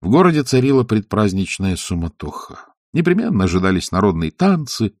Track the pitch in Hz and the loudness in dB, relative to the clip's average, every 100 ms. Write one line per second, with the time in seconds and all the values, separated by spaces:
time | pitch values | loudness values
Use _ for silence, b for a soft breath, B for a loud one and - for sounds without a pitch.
0 | 82 135 180 151 135 131 127 135 120 110 | 2 4 4 2 0 0 2 2 2 -2
1 | 101 98 104 95 95 - 95 87 - 87 | -2 0 0 0 -4 -4 -2 -4 -4 -4
2 | 82 - 76 - - - - _ _ - | -4 -8 -12 -12 -16 -18 -20 _ _ -2
3 | 170 180 233 127 92 90 92 92 - 90 | 0 0 0 0 0 0 0 0 -2 0
4 | 101 82 80 - 185 185 143 - 110 _ | 0 0 -4 0 0 0 -2 -4 -4 _